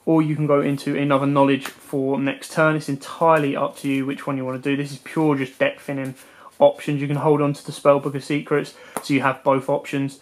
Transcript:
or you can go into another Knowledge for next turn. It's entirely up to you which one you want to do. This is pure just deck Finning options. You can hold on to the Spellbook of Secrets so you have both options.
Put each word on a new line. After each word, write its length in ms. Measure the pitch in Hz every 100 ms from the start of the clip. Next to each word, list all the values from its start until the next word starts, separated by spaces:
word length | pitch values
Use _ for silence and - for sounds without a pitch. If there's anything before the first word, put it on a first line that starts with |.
| -
or 160 | 160
you 140 | 156 151
can 120 | 151
go 140 | 143
into 340 | 147 139 143 147
another 300 | 143 135 139
Knowledge 400 | 143 139 135 -
for 540 | - - 143 135 139
next 340 | 139 135 -
turn. 220 | - 156 156
It's 120 | 147
entirely 680 | 139 - - 165 160 139 139
up 200 | 143 -
to 120 | 139
you 160 | 135 131
which 220 | 139 -
one 100 | 135
you 80 | 127
want 160 | 127
to 60 | 139
do. 120 | 139
This 100 | 143
is 80 | 143
pure 360 | - 165 156 139
just 220 | 131 -
deck 220 | 143 -
Finning 340 | - 139 131 127 - - - -
options. 400 | 143 - - 143
You 60 | 143
can 100 | 147
hold 240 | 156 147
on 120 | 143
to 120 | 143 -
the 60 |
Spellbook 420 | - 147 143 147 135
of 80 |
Secrets 500 | - 147 - 147 - - - -
so 100 | -
you 80 | 139
have 220 | 135 131
both 240 | 139 135 131
options. 520 | 143 - 139 139 -